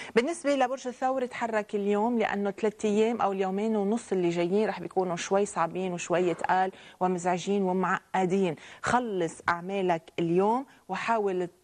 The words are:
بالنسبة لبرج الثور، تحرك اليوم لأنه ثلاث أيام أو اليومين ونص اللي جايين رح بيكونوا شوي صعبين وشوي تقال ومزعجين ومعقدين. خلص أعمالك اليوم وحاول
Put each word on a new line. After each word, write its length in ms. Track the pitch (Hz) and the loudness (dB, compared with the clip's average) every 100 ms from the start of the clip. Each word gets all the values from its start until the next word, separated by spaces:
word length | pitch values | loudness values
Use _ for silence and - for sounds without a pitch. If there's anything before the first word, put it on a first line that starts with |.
| - 220 | -2 0
بالنسبة 400 | 269 339 277 285 | 0 -2 -2 0
لبرج 320 | 247 262 254 | 0 -2 -8
الثور، 380 | 226 262 262 247 | -4 -2 -2 -4
تحرك 500 | - 233 220 208 208 | -6 -4 -2 -2 -2
اليوم 440 | 202 208 226 240 | 2 2 2 2
لأنه 320 | 208 202 202 | 0 0 -2
ثلاث 340 | 190 214 202 214 | 0 -2 0 0
أيام 360 | 208 220 233 | 4 2 2
أو 100 | 196 | 0
اليومين 440 | 190 190 190 220 220 | 0 -2 0 0 2
ونص 360 | 196 233 - | 2 0 0
اللي 180 | 190 175 | 2 2
جايين 400 | 170 175 196 214 | 2 2 2 2
رح 100 | 196 | -2
بيكونوا 360 | 170 - 180 170 | -4 -2 0 -2
شوي 300 | - 196 202 | 0 0 0
صعبين 480 | 185 170 170 185 | -2 -2 -2 -4
وشوي 400 | 175 - 170 180 | -4 0 2 2
تقال 380 | 165 - 185 190 - - - | 0 0 2 0 -4 -14 -2
ومزعجين 640 | 185 185 180 175 175 202 | 0 0 0 -2 0 0
ومعقدين. 920 | 190 185 180 185 _ 190 185 196 185 151 - - | 0 0 0 -2 _ 0 2 2 0 -2 -10 -10
خلص 600 | - 240 240 190 165 - - | -2 0 0 -2 -2 -4 -4
أعمالك 520 | 170 180 196 185 165 - - | -2 -2 -2 0 0 -2 -4
اليوم 460 | 170 175 202 240 277 - - | 2 4 4 0 -4 -14 -10
وحاول 580 | 185 - 233 202 180 175 _ | -6 -2 0 0 -2 -4 _